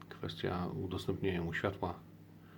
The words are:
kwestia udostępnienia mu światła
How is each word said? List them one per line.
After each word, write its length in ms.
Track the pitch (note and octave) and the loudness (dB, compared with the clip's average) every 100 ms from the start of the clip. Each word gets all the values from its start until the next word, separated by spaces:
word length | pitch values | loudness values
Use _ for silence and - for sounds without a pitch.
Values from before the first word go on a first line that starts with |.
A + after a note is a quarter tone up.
| - | -14
kwestia 580 | - - - F#2+ F2+ F2+ | -6 -4 0 2 2 2
udostępnienia 760 | - F#2+ F2+ - F#2 G2 F2+ | 0 0 0 0 2 4 4
mu 100 | E2 | 2
światła 460 | D#2+ G#2 - F2+ - - - - - - | 4 2 2 0 -2 -10 -16 -18 -18 -18